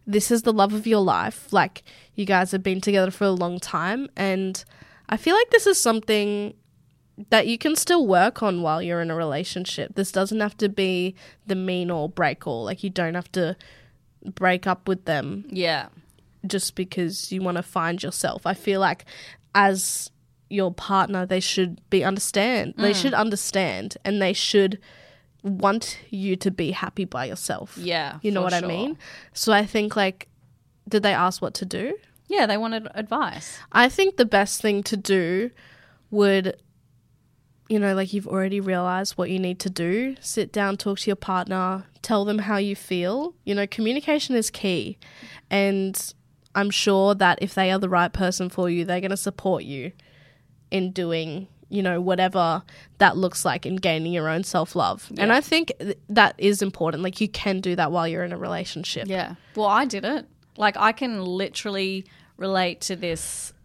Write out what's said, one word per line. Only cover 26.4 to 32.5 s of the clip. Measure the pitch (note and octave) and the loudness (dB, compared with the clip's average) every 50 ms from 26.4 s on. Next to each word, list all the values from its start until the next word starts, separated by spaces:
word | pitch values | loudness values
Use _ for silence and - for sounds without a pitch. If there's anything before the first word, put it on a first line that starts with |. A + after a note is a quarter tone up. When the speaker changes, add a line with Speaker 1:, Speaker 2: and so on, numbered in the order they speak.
| - G3 | 0 -2
Speaker 1:
be | F#3 - E3 D3+ | -2 -2 -4 -4
happy | F#3 - - - - - F3+ | -4 -6 -8 -8 -6 -6 -6
by | - - B2 C3 | -6 -6 -8 -8
yourself. | A2 - - - - G2+ - - - - | -8 -8 -8 -6 -6 -6 -8 -8 -14 -14
Speaker 2:
Yeah, | - F3 F3 E3+ D#3+ D3 C#3 C#3 D3+ | -10 -6 -4 -2 -2 -4 -6 -8 -4
Speaker 1:
You | - G#3 | -2 -2
know | G3+ F#3 | 0 2
Speaker 2:
for | F#3 | 0
Speaker 1:
what | F3+ F3+ | 2 0
I | F3 | 0
Speaker 2:
sure. | F3+ F3 | -2 -2
Speaker 1:
mean? | E3 F#3 A#3 D4 D#4+ - - - - - - _ - | -4 -4 -4 -4 -6 -8 -12 -20 -20 -20 -20 _ -8
So | - - A3+ | -2 2 4
I | G#3 G3+ G#3 | 4 4 4
think, | G3+ - G#3+ G#3 G#3 - | 2 0 0 0 0 0
like, | G#3+ G3 F#3+ F#3+ _ - _ _ _ _ _ _ _ _ _ _ _ _ | 0 0 0 -2 _ -18 _ _ _ _ _ _ _ _ _ _ _ _
did | G#3 - G#3 G#3 | 0 0 2 4
they | G3+ F3 | 4 4
ask | D#3+ F3+ F#3 F3+ - | 4 2 2 0 -2
what | F#3 - - | -6 -6 -6
to | - F#3+ | -8 -8
do? | F#3 - F#3+ G#3 C#4+ G4+ G#4+ _ _ _ _ _ | -6 -6 -6 -4 -6 -6 -8 _ _ _ _ _
Speaker 2:
Yeah, | - G4+ G#4 B3+ | -2 2 2 2
they | G#3+ | 2